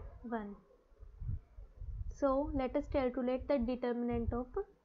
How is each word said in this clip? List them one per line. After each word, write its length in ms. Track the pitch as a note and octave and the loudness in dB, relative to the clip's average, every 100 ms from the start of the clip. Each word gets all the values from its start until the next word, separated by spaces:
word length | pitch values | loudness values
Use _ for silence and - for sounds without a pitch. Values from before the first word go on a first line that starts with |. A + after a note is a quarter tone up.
| - - | -10 -12
one. 340 | A#3+ A3+ G3+ G3+ - - _ - - - - - - - - - - - - | -6 -4 -4 -10 -16 -20 _ -20 -18 -6 -4 -4 -6 -16 -16 -12 -8 -4 -6
So 360 | - C#4 C4+ D4+ | 0 4 4 2
let 200 | D4 B3+ | 0 2
us 120 | C#4+ D4 | 0 2
calculate 560 | D4 B3+ B3+ B3 C4 - | 2 2 2 2 0 2
the 100 | C#4+ | 2
determinant 720 | A#3 B3 B3 A#3+ A#3+ A#3+ A3+ | 4 2 0 0 2 2 0
of 140 | A#3+ B3 G4 G#4 - | -2 -2 -4 -6 -10